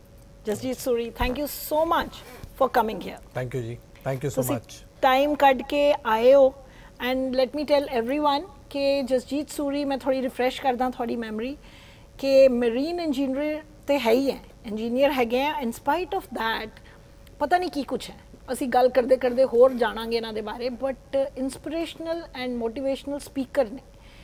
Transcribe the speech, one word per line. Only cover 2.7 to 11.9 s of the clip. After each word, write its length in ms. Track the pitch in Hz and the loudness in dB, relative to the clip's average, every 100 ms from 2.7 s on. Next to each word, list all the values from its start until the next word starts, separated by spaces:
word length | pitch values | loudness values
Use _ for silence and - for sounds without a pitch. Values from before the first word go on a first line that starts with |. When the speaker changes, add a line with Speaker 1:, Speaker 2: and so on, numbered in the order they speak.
| 254 | 2
Speaker 1:
coming 180 | 220 196 | 0 -2
here। 240 | 185 - - - | -10 -14 -12 -8
Speaker 2:
Thank 140 | 127 131 | -6 -6
you 60 | |
ਜੀ, 160 | 117 120 - - 131 | -6 -10 -14 -12 -8
thank 100 | 135 | -6
you 120 | 143 | -4
so 60 | 127 | -2
Speaker 1:
ਤੁਸੀਂ 200 | 123 143 | -2 -4
Speaker 2:
much। 320 | - - - - | -6 -18 -20 0
Speaker 1:
ਟਾਈਮ 340 | 262 262 294 294 | 2 4 2 4
ਕੱਢ 260 | 277 262 | 4 4
ਕੇ 320 | 254 285 285 294 233 | 0 0 2 2 0
ਆਏ 280 | 220 247 | 4 8
ਹੋ। 200 | 277 262 269 - - - - 247 | 8 8 4 -10 -20 -20 -8 -4
And 200 | 262 262 | -2 -2
let 180 | 262 254 294 | 0 0 -2
me 60 | |
tell 400 | 302 285 294 254 | 0 2 2 -2
everyone 480 | 233 294 294 277 381 - - | -2 0 0 0 -2 -14 -10
ਕਿ 320 | 285 277 277 | -2 0 0
ਜਸਜੀਤ 480 | 247 254 - 277 294 | 0 -2 -2 -4 -4
ਸੂਰੀ, 360 | - 285 285 277 | -4 -4 -2 -2
ਮੈਂ 120 | 269 | -2
ਥੋੜ੍ਹੀ 240 | 285 262 | -2 -2
ਰਿਫਰੈਸ਼ 400 | 254 - 254 - | -2 -2 -2 0
ਕਰਦਾ 280 | 277 240 254 | -2 0 -2
ਤੁਹਾਡੀ 260 | 247 233 240 | -2 -4 -6
ਮੈਮਰੀ, 420 | 220 214 247 294 - - - | -6 -6 -8 -10 -16 -20 -20